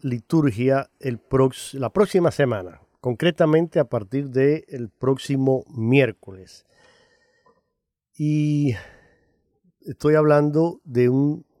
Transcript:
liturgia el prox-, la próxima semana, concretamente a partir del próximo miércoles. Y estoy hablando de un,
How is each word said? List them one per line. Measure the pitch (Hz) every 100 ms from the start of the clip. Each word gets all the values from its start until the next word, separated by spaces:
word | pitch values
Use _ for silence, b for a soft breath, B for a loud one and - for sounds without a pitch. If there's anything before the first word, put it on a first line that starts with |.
liturgia | 139 123 - 160 143 104 127 135 131 _
el | 139 117
prox-, | - 135 135 - -
la | 135 120
próxima | 190 202 190 170
semana, | - 131 107 90 - _ _
concretamente | 127 117 170 165 160 160 170 165
a | 135
partir | 120 98 135 143
del | 127 139 151 - 135 117
próximo | _ 127 135 - 135 135 131 -
miércoles. | 131 113 139 123 - - 95 92 - _ b b b b b b b b b _ _ _ _ _ -
Y | 151 151 151 147 143 107 B B B B B B B _ _ _ -
estoy | - 147 156
hablando | 151 147 151 147 170 -
de | 160 120 123
un, | 131 143 165 - _